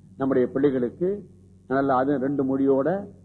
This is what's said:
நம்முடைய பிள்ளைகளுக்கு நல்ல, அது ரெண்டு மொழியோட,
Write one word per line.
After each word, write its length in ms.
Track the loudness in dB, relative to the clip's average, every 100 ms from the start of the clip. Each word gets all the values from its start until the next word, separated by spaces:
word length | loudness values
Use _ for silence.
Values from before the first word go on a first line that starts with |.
| -16 -4
நம்முடைய 320 | 0 2 0
பிள்ளைகளுக்கு 600 | 2 0 0 -4 -4 -4 -4 -10 -20 -20 -16 -4
நல்ல, 260 | -2 2
அது 240 | 2 2 0
ரெண்டு 240 | -2 -2
மொழியோட, 440 | -2 0 2 2 2 -2 -6 -18